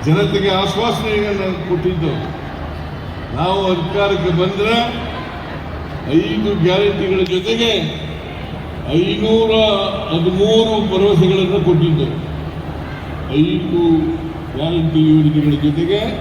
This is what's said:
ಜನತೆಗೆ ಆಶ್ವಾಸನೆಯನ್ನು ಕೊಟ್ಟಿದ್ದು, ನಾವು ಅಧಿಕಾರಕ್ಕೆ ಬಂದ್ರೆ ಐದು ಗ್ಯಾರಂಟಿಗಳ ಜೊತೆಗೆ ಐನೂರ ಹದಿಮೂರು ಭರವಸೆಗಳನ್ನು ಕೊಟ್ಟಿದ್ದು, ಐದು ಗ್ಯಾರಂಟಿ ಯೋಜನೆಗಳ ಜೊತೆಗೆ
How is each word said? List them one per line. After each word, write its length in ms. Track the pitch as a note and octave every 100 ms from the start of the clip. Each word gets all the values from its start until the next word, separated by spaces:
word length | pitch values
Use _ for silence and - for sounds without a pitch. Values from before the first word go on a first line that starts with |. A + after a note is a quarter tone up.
| -
ಜನತೆಗೆ 440 | F3+ G3+ G3 G3 F#3+
ಆಶ್ವಾಸನೆಯನ್ನು 840 | G3 G3+ A#3 - A3 G#3 G#3 G3+ F#3+ F3 E3
ಕೊಟ್ಟಿದ್ದು, 440 | A3 F3 F3 D#3+ - - - - - - - - - - - - A#2
ನಾವು 220 | F3 G3 F#3+
ಅಧಿಕಾರಕ್ಕೆ 600 | F3 E3+ G3 G3+ F#3 F3 E3+
ಬಂದ್ರೆ 340 | F#3 G3 G#3 A#3 A#3 - - - - - - - - - - - - D#3
ಐದು 320 | G#3 G#3+ G#3 F#3+
ಗ್ಯಾರಂಟಿಗಳ 560 | E3 F#3+ G#3 - F#3+ F#3+ F#3
ಜೊತೆಗೆ 380 | F#3 F#3+ A3+ A3+ G3+ D#3 - - - - - - - - - A#2+ D#3
ಐನೂರ 500 | F#3+ G#3 A3 A3+ A3 A3 G#3+ G3+ G3 - E3
ಹದಿಮೂರು 640 | E3 F3 F#3 G#3 A3 A3+ G#3+ F3+
ಭರವಸೆಗಳನ್ನು 680 | F#3 G3+ E3+ F#3 F#3+ F3 G3 D#3+
ಕೊಟ್ಟಿದ್ದು, 380 | D#3+ E3 D3+ C3+ - - - - - - - - - - - - D3+
ಐದು 400 | E3+ - - F3 E3+ D#3+ D3+ - D#3+ - -
ಗ್ಯಾರಂಟಿ 480 | B2 D#3 E3+ D#3+ D#3 D#3
ಯೋಜನೆಗಳ 440 | D#3 D3+ D3 D3 C#3+ D3
ಜೊತೆಗೆ 340 | D3 E3+ G3+ A3 D3+